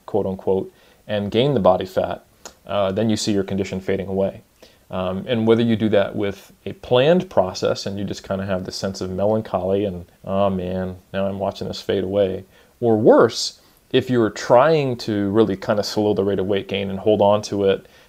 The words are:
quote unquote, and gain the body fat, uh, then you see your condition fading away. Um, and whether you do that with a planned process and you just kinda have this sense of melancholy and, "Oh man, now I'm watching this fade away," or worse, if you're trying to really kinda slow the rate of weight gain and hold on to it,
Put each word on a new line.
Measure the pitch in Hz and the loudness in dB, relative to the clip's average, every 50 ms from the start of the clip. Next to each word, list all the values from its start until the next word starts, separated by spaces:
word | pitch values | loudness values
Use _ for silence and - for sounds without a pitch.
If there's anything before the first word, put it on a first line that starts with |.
| _ | _
quote | - - 104 98 98 | -6 -4 -2 -2 -2
unquote, | 95 95 - 101 95 95 92 92 - _ _ _ _ _ _ - | -4 -4 -2 -2 0 0 -2 -4 -10 _ _ _ _ _ _ -6
and | 107 104 101 101 | -6 -4 -4 -2
gain | 92 110 127 147 139 | 0 0 2 2 0
the | 113 | 2
body | 90 92 92 92 98 | 4 4 4 2 0
fat, | 92 - 101 92 - - - - _ _ _ - - - _ _ - | -4 -4 -4 -2 -2 -6 -10 -14 _ _ _ -20 -20 -20 _ _ -6
uh, | 98 101 98 95 | -4 -2 -2 0
then | 95 104 113 113 | 0 0 0 0
you | 107 107 | 0 -2
see | - 113 | -2 -2
your | 104 98 95 | -2 -2 -2
condition | 95 101 98 95 - 92 95 | -2 -4 -4 -4 -4 -6 -6
fading | - - 98 95 92 95 | -4 -4 -4 -4 -4 -4
away. | 95 95 98 98 - 110 - _ _ _ - - _ _ _ - | -2 -2 -2 -2 -4 -8 -16 _ _ _ -20 -20 _ _ _ -10
Um, | 92 92 92 92 92 95 - 123 | -8 -6 -6 -4 -6 -6 -4 -4
and | 127 113 110 113 | -2 0 2 4
whether | 113 113 117 | 4 4 4
you | 117 113 | 2 0
do | 104 113 104 | 0 0 2
that | 104 101 98 - - | 2 2 0 0 -2
with | 107 104 101 98 - - - - _ _ 98 | -4 -6 -6 -6 -10 -16 -20 -20 _ _ -14
a | - | -14
planned | - - - 123 123 131 156 175 185 190 - | -12 -4 0 2 2 4 4 2 2 0 0
process | - 104 92 92 92 - 110 110 113 - - - | 0 0 0 0 -2 -4 -2 -2 -2 -2 -6 -8
and | 98 101 | -8 -6
you | 101 | -6
just | 90 95 - - - | -8 -8 -10 -8 -6
kinda | 98 95 95 | -6 -6 -4
have | 98 95 92 92 | -4 -4 -4 -6
this | 95 - | -8 -8
sense | - - 98 95 - | -8 -6 -8 -6 -6
of | 95 92 | -6 -6
melancholy | 92 90 98 104 110 110 107 - - 95 90 95 98 101 104 | -4 -2 0 0 0 0 -2 -4 -4 -4 -2 0 0 0 -2
and, | 101 90 87 85 - _ _ - | -2 -4 -8 -12 -16 _ _ -10
"Oh | 95 95 98 101 98 | -4 -2 0 0 0
man, | 95 92 90 90 90 92 92 92 90 90 _ _ | 0 -2 -4 -4 -4 -4 -6 -6 -8 -12 _ _
now | - 98 98 | -6 -4 -4
I'm | 98 98 98 | -4 -4 -4
watching | 98 98 98 - 101 90 | -6 -6 -6 -6 -8 -10
this | 92 - | -10 -8
fade | - - 98 98 92 | -6 -4 -2 -2 -2
away," | 92 98 101 101 95 95 95 95 - _ _ _ _ _ _ | 0 0 0 0 0 -2 -6 -12 -16 _ _ _ _ _ _
or | 120 117 110 | 2 2 2
worse, | 107 113 165 277 285 147 113 - - - - - _ _ _ _ _ _ _ | 6 6 6 8 8 6 4 2 -2 -8 -8 -10 _ _ _ _ _ _ _
if | - 131 120 - | 0 0 0 2
you're | 127 120 113 104 | 2 2 2 2
trying | 104 - - - 131 120 139 160 165 156 139 131 123 117 | 0 -4 2 4 6 6 6 6 4 2 2 0 -4 -4
to | - - 107 101 101 98 | -4 -4 -2 0 0 2
really | 98 110 110 95 98 | 4 4 4 4 2
kinda | 92 - - 113 104 98 | -2 -2 -2 0 0 -2
slow | - - 107 107 104 104 | -2 -2 0 0 2 2
the | 95 98 | 2 0
rate | 101 101 95 | 0 0 0
of | 92 | 0
weight | 95 104 98 98 - | 0 -2 -2 -2 -4
gain | 98 98 98 98 | -4 -4 -4 -4
and | 95 95 | -6 -2
hold | 98 107 107 101 | 2 2 4 6
on | 104 101 104 107 110 | 6 6 4 4 0
to | - 110 101 98 | -2 -2 0 2
it, | 98 98 - - _ _ _ _ | 2 2 0 -2 _ _ _ _